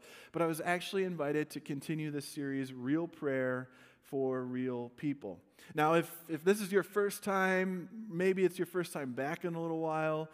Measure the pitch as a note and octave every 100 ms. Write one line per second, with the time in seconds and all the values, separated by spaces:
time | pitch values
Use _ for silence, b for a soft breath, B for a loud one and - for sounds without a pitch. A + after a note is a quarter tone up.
0 | B B B E3 E3 D#3 F3 F3 - G3
1 | F#3 E3+ C#3+ D3+ D3+ D3 - C#3+ - D#3
2 | D#3 D3 C#3 D3+ C#3 C3+ C3 B2+ B2 D#3
3 | E3+ - D3 C3 B2+ B2+ B2+ B B B
4 | - C#3 C3 C3 B2+ B2+ B2+ B2 A#2+ A#2+
5 | D3 C#3 G#2 F2 - B B D3+ D#3 E3
6 | E3 - - D#3 E3 G#3 G3 G3 E3 G#3
7 | G3+ - G3+ F#3+ F#3+ F#3 F#3+ F#3 D#3+ A3
8 | A3 E3+ F#3+ F#3+ F3+ F3 F3 F3+ E3 E3
9 | C3+ B2 C3+ E3+ F3+ E3+ E3 D#3+ D#3+ D#3
10 | D#3 D#3 D#3